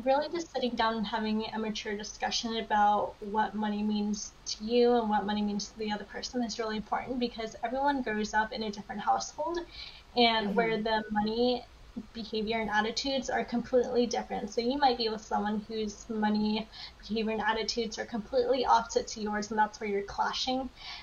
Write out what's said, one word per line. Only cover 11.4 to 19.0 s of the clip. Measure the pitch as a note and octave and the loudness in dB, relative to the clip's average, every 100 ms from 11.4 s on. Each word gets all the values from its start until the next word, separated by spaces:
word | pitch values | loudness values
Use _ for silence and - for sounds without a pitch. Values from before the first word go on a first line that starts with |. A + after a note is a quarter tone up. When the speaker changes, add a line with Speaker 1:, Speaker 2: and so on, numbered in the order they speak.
| B3 A#3+ - - - - - | 2 0 -4 -18 -16 -12 -12
Speaker 1:
behavior | A#3 G#3+ A3 G#3 A3+ | -10 -6 -2 0 0
and | G#3+ | 0
attitudes | G#3 G#3+ A#3 C#4 C4+ B3+ | 0 0 -2 -2 -2 0
are | A#3 | -2
completely | A3+ A#3+ - B3+ - A3+ A#3+ | 0 -2 2 4 4 2 2
different. | A3+ - G3+ G#3 | 0 -4 -4 -4
So | - | -2
you | A#3 C#4+ | 0 4
might | C#4 A#3+ | 4 4
be | A3 | 0
with | G#3+ | -2
someone | - G#3+ G#3 G#3 G#3+ | -2 0 0 -2 -4
whose | A3 G#3+ - - | -4 -4 -6 -6
money | A3 G#3+ G#3+ G#3+ G#3+ A3 - - - - | 0 2 4 2 0 -2 -10 -16 -14 -4
behavior | A3 G#3+ | -2 0
and | A3 | 0
attitudes | G#3 A3 A3 A#3+ G#3+ A#3+ | 0 0 0 -2 -2 -4
are | - | -6
completely | A#3 - C4 A#3+ C4 | -6 -2 2 4 4
opposite | - - - B3 | 6 4 4 0